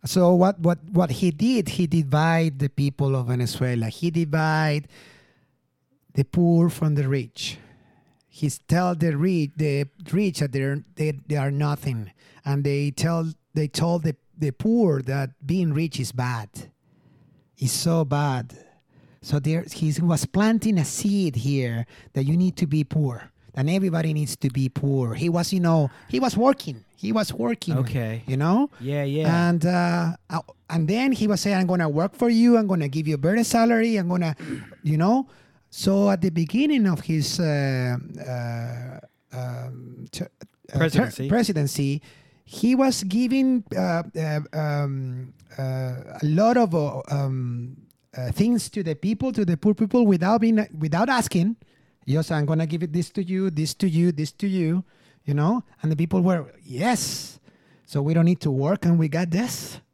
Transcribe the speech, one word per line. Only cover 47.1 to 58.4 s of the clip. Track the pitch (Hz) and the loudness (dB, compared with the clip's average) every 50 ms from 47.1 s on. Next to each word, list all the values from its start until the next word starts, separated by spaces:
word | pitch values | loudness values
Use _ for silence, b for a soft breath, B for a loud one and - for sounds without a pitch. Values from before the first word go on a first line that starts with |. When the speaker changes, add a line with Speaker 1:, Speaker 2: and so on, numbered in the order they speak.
Speaker 1:
um, | 143 143 139 135 131 131 127 123 120 120 120 123 135 - - _ _ _ _ _ - | -4 -2 -2 -2 -2 -4 -4 -4 -6 -6 -8 -10 -14 -18 -20 _ _ _ _ _ -12
uh, | 123 127 120 | -8 -6 -6
things | - - 202 233 240 220 - - | 0 0 2 2 2 0 -2 -4
to | - 214 | -6 -6
the | 185 165 151 | -4 -4 -4
people, | - - 196 226 202 262 262 | -2 -2 -2 -2 0 -2 -4
to | 220 - 208 | 0 0 0
the | 170 175 | 0 0
poor | 156 - 208 208 | 2 2 0 2
people, | - 220 202 - 247 240 | 2 0 2 4 4 6
without | 208 190 165 170 185 220 233 | 6 4 4 4 2 2 4
being, | 220 226 226 214 208 - - 156 | 4 4 4 2 2 0 -4 -4
without | 151 156 147 170 220 247 | -2 0 2 0 2 2
asking. | 269 247 - - - 180 170 208 226 _ b b b b b b b b b | 2 0 0 0 0 2 2 2 0 _ b b b b b b b b b
Just, | - 135 156 156 - | -2 0 0 0 0
"I'm | 165 151 147 | 0 -2 0
gonna | 143 160 160 160 | 0 0 0 0
give | 151 160 170 | 0 -2 -4
it | 175 165 | -4 -2
this | 147 175 170 - | -2 -2 -4 -2
to | _ 208 | _ -6
you, | 190 175 190 185 190 190 | -4 -2 -2 -2 -2 -2
this | 160 147 156 147 - | 0 -2 -4 -4 -2
to | _ - 190 | _ 0 2
you, | 156 160 170 180 | 4 4 4 4
this | 165 147 156 147 | 2 0 -4 -6
to | - _ - 202 | -6 _ -4 -2
you," | 190 185 170 156 170 185 180 b b b b b b b b | 0 0 0 2 0 0 -2 b b b b b b b b
you | - 143 | -2 0
know? | 147 151 170 226 247 - b b b | 2 2 2 0 0 -4 b b b
And | - 156 | -2 -2
the | 156 | 0
people | 143 165 160 190 190 | 0 0 0 2 2
were, | 175 185 185 170 139 - - - _ | 2 2 2 0 -2 -8 -16 -20 _
"Yes, | - 123 127 180 240 247 196 - - - - - - - - b b b b b b b b b | -10 -6 -2 0 0 0 0 -2 -6 -8 -10 -12 -14 -18 -20 b b b b b b b b b
so | _ - 147 | _ -4 -2
we | 139 151 160 | 0 2 2
don't | 165 165 | 4 4
need | 170 180 - | 4 4 2